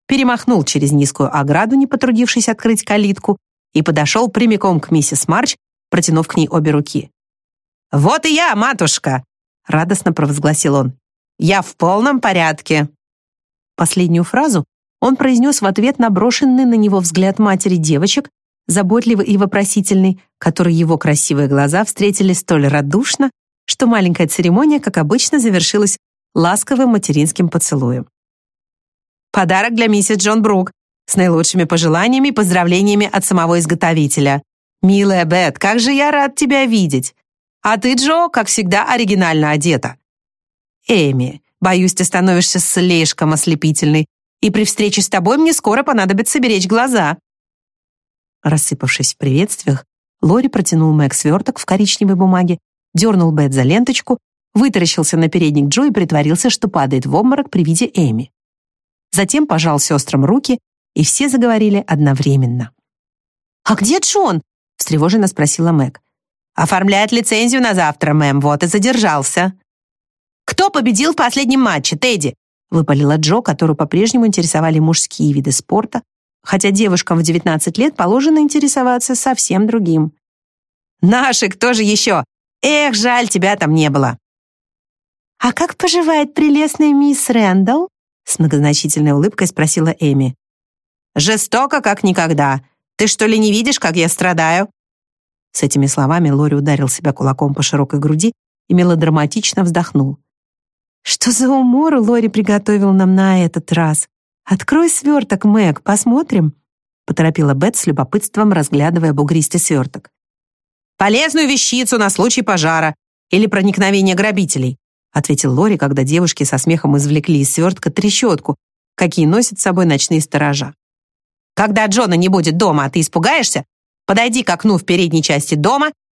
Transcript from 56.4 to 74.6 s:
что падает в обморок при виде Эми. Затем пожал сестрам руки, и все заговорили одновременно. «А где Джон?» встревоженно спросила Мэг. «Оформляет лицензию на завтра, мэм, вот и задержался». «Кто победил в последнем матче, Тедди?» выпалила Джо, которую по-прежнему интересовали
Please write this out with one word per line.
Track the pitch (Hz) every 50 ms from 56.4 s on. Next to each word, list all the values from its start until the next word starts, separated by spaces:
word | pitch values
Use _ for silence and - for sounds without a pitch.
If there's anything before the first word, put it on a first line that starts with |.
| - 247
что | - - - 196
падает | - 160 139 135 135 131 127
в | 135 139
обморок | 175 220 254 277 190 180 -
при | - 180 156
виде | 156 165 160 240 -
Эми. | - 190 160 123 110 113 135 - _ _ _ _ _ _ _ _ _ _ _ _ _ _ _ -
Затем | - 202 196 - - - 302
пожал | 294 170 160 156 165 147 143
сестрам | - - 151 143 - - - 135 135
руки, | 151 220 277 - - 247 - _ _ _ _ _ _ -
и | - 156
все | - - - 277 277
заговорили | 262 247 240 240 226 214 220 208 202 196 196
одновременно. | - 165 147 147 143 135 131 139 143 139 135 127 120 120 123 117 - _ _ _ _ _ _ _ _ _ _ _ _ _ _ _ _ _ _ -
«А | - 220
где | - 196 226 330 392
Джон?» | - - - 415 370 233 175 156 - _ _ _ _ _ _
встревоженно | - - - 156 151 156 180 208 226 202
спросила | 185 - - 147 147 - - 165 170
Мэг. | 165 147 131 127 - - _ _ _ _ _ _ _ _ _ _ -
«Оформляет | - 165 - 202 185 190 196 196 196 214 214
лицензию | 240 233 220 - 220 214 233 233 262 262
на | 247 226 196
завтра, | 185 165 151 147 - - 151 147
мэм, | 151 147 139 135 143
вот | 139 147 147 147
и | 180
задержался». | 170 208 208 190 254 254 233 214 196 151 143 135 - - 180 180 190 185 _ _ _ _ _ _ _ _ _ _ _ _ _ _ _ _ _ -
«Кто | - - - 381 403
победил | 392 294 220 247 208 196 285 330
в | 311
последнем | - - 240 - 277 277 233 269 269
матче, | 254 208 170 143 123 - 160
Тедди?» | 151 - - 214 180 143 - - _ _ _ _ _ _ -
выпалила | 175 165 151 151 143 139 147 143 151
Джо, | 156 156 151 190 240
которую | 240 - 147 - 170 160 147
по-прежнему | - 156 - - 180 220 226 254 247 233
интересовали | 214 190 175 165 160 - 156